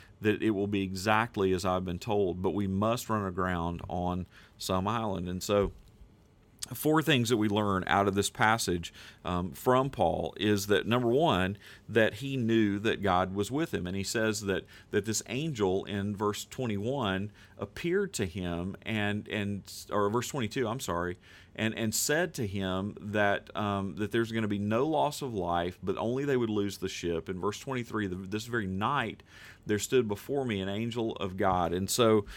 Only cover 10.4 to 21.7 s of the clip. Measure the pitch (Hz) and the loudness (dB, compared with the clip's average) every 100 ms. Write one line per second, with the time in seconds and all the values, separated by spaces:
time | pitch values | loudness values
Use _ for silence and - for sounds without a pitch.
10.4 | 104 101 101 98 98 123 117 131 165 92 | 2 2 2 2 4 2 4 4 4 2
11.4 | 92 101 - - - 113 110 104 139 135 | 0 -4 -14 -20 0 4 4 2 -4 -2
12.4 | 113 113 104 101 110 78 98 90 92 98 | 4 4 4 2 0 0 2 2 2 -2
13.4 | 104 139 165 92 90 98 95 120 110 104 | -2 -2 -2 -4 -4 -4 -2 0 0 0
14.4 | 98 92 - - - 104 104 104 - 123 | 0 -2 -4 -14 -4 -2 0 -4 -4 -4
15.4 | 160 117 95 95 - 101 101 101 104 104 | -4 0 2 2 -2 -4 -4 -2 -2 -4
16.4 | - - 123 101 113 139 104 95 104 - | -8 -6 -4 -2 -4 -2 -2 -2 -4 -10
17.4 | - - - - 170 190 196 - 95 98 | -20 -10 -10 -6 -2 0 -2 -4 -4 -4
18.4 | 90 85 92 - - 110 104 104 - 107 | -4 -4 -6 -8 -6 -2 -2 -2 -4 -4
19.4 | 101 101 - - - 104 101 120 120 - | -4 -6 -10 -16 -4 0 2 2 -2 -4
20.4 | 107 139 110 127 - 87 87 92 - - | -4 -2 -2 -2 -4 -2 -2 -6 -14 -20
21.4 | - - 110 | -14 -4 -2